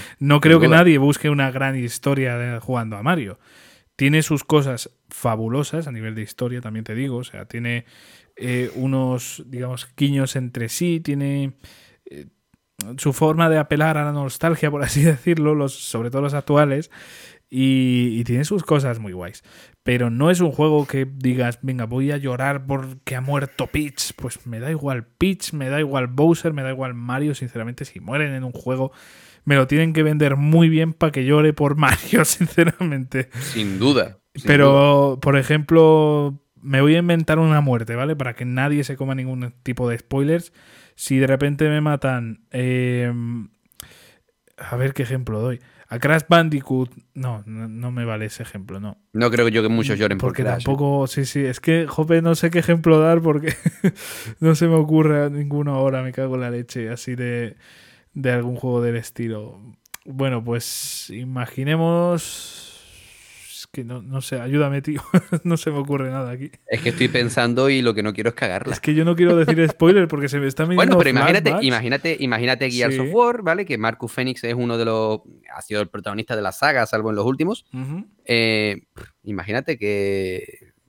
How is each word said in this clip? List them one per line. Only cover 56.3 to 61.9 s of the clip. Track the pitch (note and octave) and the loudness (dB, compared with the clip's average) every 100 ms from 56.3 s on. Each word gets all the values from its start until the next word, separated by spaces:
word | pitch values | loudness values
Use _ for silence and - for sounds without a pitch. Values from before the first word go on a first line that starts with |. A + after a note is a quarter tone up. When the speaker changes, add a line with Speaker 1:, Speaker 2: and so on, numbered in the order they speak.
| B2+ | -4
Speaker 1:
en | |
la | B2 | -4
leche, | A#2+ A#2+ B2 A2+ | -6 -8 -8 -8
así | A#2+ - B2 | -8 -8 -6
de, | B2 A#2+ A#2 - _ - - _ _ | -4 -4 -6 -12 _ -20 -20 _ _
de | - C3 | -6 -2
algún | B2 A#2+ B2 | 0 -2 -4
juego | B2+ A#2+ | -2 -2
del | A#2+ A#2 | 0 -4
estilo. | A2+ - A#2 A2 G#2+ D#3+ - G#2+ _ - - | -6 -8 -8 -8 -12 -18 -20 -20 _ -20 -12
Bueno, | C3+ C3+ B2 | -6 -4 -4
pues | A#2 A#2 - - - - - | -4 -6 -6 -10 -10 -12 -12
imaginemos | A2 B2+ B2+ A#2 - C3+ D#3+ E3 | -12 -10 -8 -8 -6 -2 0 2